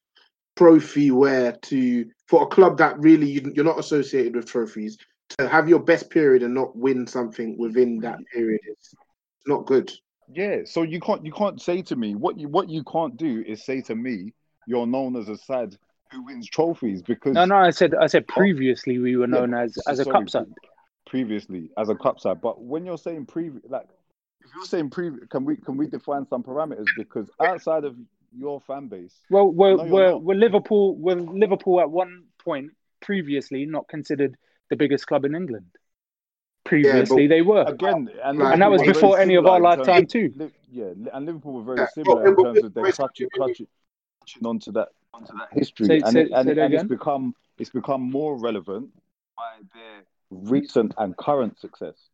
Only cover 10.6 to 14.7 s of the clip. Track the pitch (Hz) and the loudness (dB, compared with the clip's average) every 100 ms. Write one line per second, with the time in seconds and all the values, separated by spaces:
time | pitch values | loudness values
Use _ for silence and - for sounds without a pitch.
10.6 | 110 175 165 170 220 190 156 151 202 139 | -6 -6 -6 -6 -6 -6 -6 -6 -6 -6
11.6 | - 180 - 131 107 101 170 175 147 175 | -6 -6 -6 -6 -6 -4 -6 -6 -4 -4
12.6 | 185 156 120 160 156 117 156 113 107 110 | -4 -8 -8 -6 -6 -6 -6 -6 -8 -12
13.6 | - 131 123 113 127 104 104 - _ _ | -8 -8 -8 -8 -8 -10 -12 -20 _ _
14.6 | - | -6